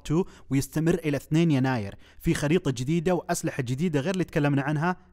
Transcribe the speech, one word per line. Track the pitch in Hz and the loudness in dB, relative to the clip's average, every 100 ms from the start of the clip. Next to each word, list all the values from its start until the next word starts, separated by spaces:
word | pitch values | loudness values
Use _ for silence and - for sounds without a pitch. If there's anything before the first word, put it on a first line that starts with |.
| - | -2
two، | 156 190 - - | -2 -2 -6 -2
ويستمر | 135 - 156 160 | -2 -2 -2 0
إلى | 180 151 139 | 0 0 -4
اثنين | - 156 170 | 0 2 4
يناير | 139 131 127 98 - - - | 4 2 0 -4 -12 -20 -8
في | 165 | -2
خريطة | 160 147 175 143 | 0 2 2 0
جديدة | 123 127 170 165 - | -4 -2 0 0 -2
وأسلحة | - 175 160 - | -2 -4 -4 -4
جديدة | 120 131 180 147 | -4 -2 0 0
غير | 160 | -2
اللي | 190 | -2
تكلمنا | 165 165 143 139 | -2 0 2 2
عنها، | 135 156 170 180 - | 0 0 -2 -2 -8